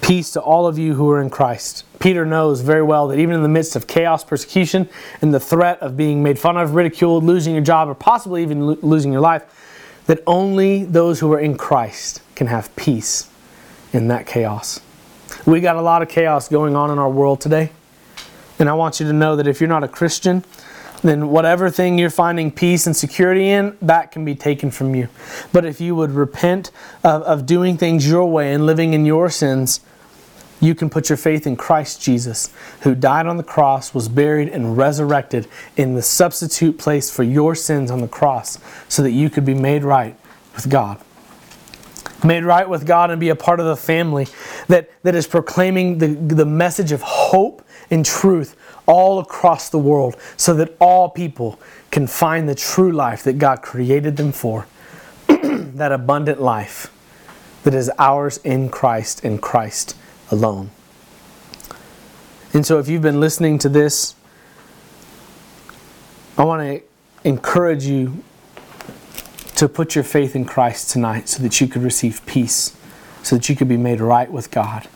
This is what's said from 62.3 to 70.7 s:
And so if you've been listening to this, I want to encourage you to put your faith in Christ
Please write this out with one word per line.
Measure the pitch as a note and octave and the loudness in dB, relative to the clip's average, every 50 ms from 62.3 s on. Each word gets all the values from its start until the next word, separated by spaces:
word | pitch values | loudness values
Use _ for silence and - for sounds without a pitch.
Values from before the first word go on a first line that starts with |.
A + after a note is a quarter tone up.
| - - - - - | -20 -20 -20 -2 -2
And | D3+ D3 | -2 0
so | - D#3+ D3+ | 2 0 0
if | C#3 C3 | 0 -2
you've | D#3+ E3+ D#3 | -4 0 0
been | D#3 C#3+ C#3+ | 0 0 2
listening | D3+ D#3+ D3+ - E3+ D#3+ D3+ C#3+ | 0 0 0 0 0 0 0 2
to | - C#3+ | 0 2
this, | C#3 D3 D3 D3+ D3 - - - - _ _ _ _ _ _ _ _ _ - - - - - - - - - - - - - - - - - - - - - - - - - - - - - - - - - - - - | 2 4 2 2 0 -2 -6 -6 -10 _ _ _ _ _ _ _ _ _ -20 -20 -20 -20 -20 -20 -20 -20 -20 -20 -20 -20 -20 -20 -20 -20 -20 -20 -20 -20 -20 -20 -20 -20 -20 -20 -20 -20 -20 -20 -20 -20 -20 -20 -4 -2
I | C#3+ | 0
want | D#3+ E3 D#3+ D3+ | 0 0 -2 -4
to | C#3+ C#3 D#3+ - _ _ _ _ _ _ - _ - | -6 -8 -10 -12 _ _ _ _ _ _ -6 _ -2
encourage | C#3 B2 - - - F3+ F3 E3+ D#3+ D3 C3+ | -2 -2 -4 -2 0 2 2 2 0 -2 -2
you | C#3 C#3 C3+ B2+ B2+ C3+ F3 - _ _ _ _ _ _ - - - - - - - - - - - - - - - - - - - - | -4 -2 -2 -2 -4 -6 -10 -16 _ _ _ _ _ _ -20 -20 -20 -20 -20 -20 -20 -20 -20 -20 -20 -20 -20 -20 -20 -20 -20 -20 -12 -2
to | - D#3 C#3+ | 0 0 0
put | - - E3 D#3 - | 0 -2 -6 -2 -2
your | D#3 C3+ | -4 -4
faith | - - D3 C#3+ C3 C3 | 0 0 0 0 0 -2
in | C3+ B2+ | -4 -6
Christ | B2 - - B2+ A#2+ | -4 0 0 0 0